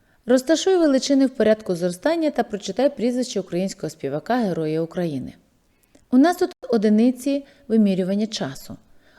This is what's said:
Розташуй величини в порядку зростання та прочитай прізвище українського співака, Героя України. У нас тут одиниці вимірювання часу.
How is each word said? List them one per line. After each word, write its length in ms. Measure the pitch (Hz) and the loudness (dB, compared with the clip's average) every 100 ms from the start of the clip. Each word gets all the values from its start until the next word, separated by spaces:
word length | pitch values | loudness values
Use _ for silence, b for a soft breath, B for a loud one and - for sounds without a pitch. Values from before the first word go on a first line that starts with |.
| _ _ - | _ _ 0
Розташуй 520 | 254 254 311 - 381 | 0 2 0 2 2
величини 480 | 320 262 - 277 269 | 4 2 2 2 2
в 40 | |
порядку 460 | 262 214 214 - 175 | 2 2 2 0 -4
зростання 560 | 180 175 285 339 311 | -2 -2 -2 0 0
та 120 | 294 | -2
прочитай 520 | 233 196 - 190 269 - | -4 -4 -8 -2 -2 0
прізвище 440 | 226 247 247 208 | -2 -2 -4 -4
українського 500 | 185 175 190 - 160 | -4 -4 -4 -6 -10
співака, 480 | - 139 147 - 247 | -6 -6 -6 -2 -2
Героя 440 | 214 160 156 156 | 0 -2 -2 -2
України. 520 | 165 180 175 139 - - _ _ _ b b b b | -4 -4 -4 -4 -10 -16 _ _ _ b b b b
У 60 | 254 | 4
нас 200 | 311 349 | 4 2
тут 140 | 370 - - | -2 -4 -4
одиниці 760 | 233 214 214 240 247 277 277 277 b b | 0 2 4 2 0 -4 -4 -6 b b
вимірювання 600 | 226 208 185 190 202 214 | 2 2 2 0 -2 -4
часу. 500 | 220 151 135 - - _ b b | -6 -8 -8 -16 -20 _ b b